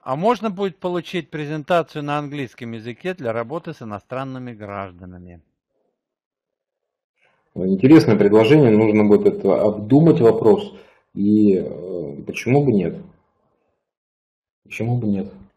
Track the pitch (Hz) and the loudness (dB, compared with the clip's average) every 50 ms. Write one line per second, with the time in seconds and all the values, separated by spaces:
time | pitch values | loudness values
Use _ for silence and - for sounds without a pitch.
0 | _ - 131 143 175 220 247 - 214 226 190 180 202 190 170 _ - 180 180 175 | _ -8 -8 -2 0 -2 -2 -2 -4 -8 -6 -6 -8 -8 -8 _ -8 -6 -6 -6
1 | 165 - - 180 151 _ - 151 151 143 156 156 143 - 180 170 160 _ - 156 | -8 -8 -10 -10 -10 _ -12 -10 -10 -8 -8 -10 -4 -2 -2 -2 -2 _ -10 -12
2 | 147 147 143 147 147 143 139 147 135 110 _ - 123 117 113 113 107 120 117 _ | -8 -6 -6 -6 -6 -8 -10 -10 -12 -12 _ -16 -14 -14 -14 -12 -12 -14 -16 _
3 | - 180 185 180 151 117 110 117 117 117 143 175 - - 151 _ 123 110 104 98 | -10 -12 -10 -8 -8 -6 -6 -6 -8 -8 -10 -12 -12 -12 -16 _ -14 -12 -12 -14
4 | _ _ 127 131 135 135 131 127 127 123 120 104 107 101 101 101 98 95 90 87 | _ _ -12 -10 -10 -10 -12 -14 -14 -16 -16 -16 -14 -12 -10 -10 -10 -12 -14 -20
5 | 92 90 90 87 90 90 87 85 _ _ _ _ _ _ _ _ _ _ _ _ | -20 -20 -20 -20 -20 -20 -20 -20 _ _ _ _ _ _ _ _ _ _ _ _
6 | _ _ _ _ _ _ _ _ _ _ _ _ _ _ _ _ _ _ _ _ | _ _ _ _ _ _ _ _ _ _ _ _ _ _ _ _ _ _ _ _
7 | _ _ _ _ _ _ _ _ _ _ _ - 90 95 95 95 - 131 156 160 | _ _ _ _ _ _ _ _ _ _ _ -6 -2 -2 -2 2 6 8 8 8
8 | 160 - 110 101 104 101 104 107 113 110 147 156 143 117 107 107 110 107 104 107 | 8 6 2 4 4 4 6 4 6 6 4 4 6 4 4 4 4 4 2 2
9 | 104 104 104 101 101 101 - - - 98 87 - - 104 101 104 104 - 131 147 | 4 4 4 4 4 2 0 0 0 0 0 2 0 0 -2 -4 -2 2 4 4
10 | 160 165 151 - 117 113 107 - - 110 101 95 - - - - - _ _ _ | 6 4 4 4 4 4 4 4 4 4 4 2 0 -10 -16 -20 -20 _ _ _
11 | _ _ _ 98 101 104 104 107 107 104 95 90 80 - - 69 85 92 95 87 | _ _ _ -4 0 2 2 4 4 4 2 2 -2 -6 -12 -12 -12 -10 -10 -10
12 | 80 71 71 71 - - - - - 113 127 139 147 139 113 101 87 82 - - | -10 -10 -12 -14 -12 -12 -12 -8 -2 2 2 2 2 2 0 0 -2 -2 -8 -10
13 | - - _ _ _ _ _ _ _ _ _ _ _ _ _ _ _ _ _ _ | -18 -20 _ _ _ _ _ _ _ _ _ _ _ _ _ _ _ _ _ _
14 | _ _ _ _ _ _ _ _ _ _ _ _ _ _ - - 113 120 123 123 | _ _ _ _ _ _ _ _ _ _ _ _ _ _ -12 -10 -6 -4 -4 -4
15 | 117 104 101 95 95 - - - - _ _ | -2 -2 -4 -4 -6 -8 -14 -20 -20 _ _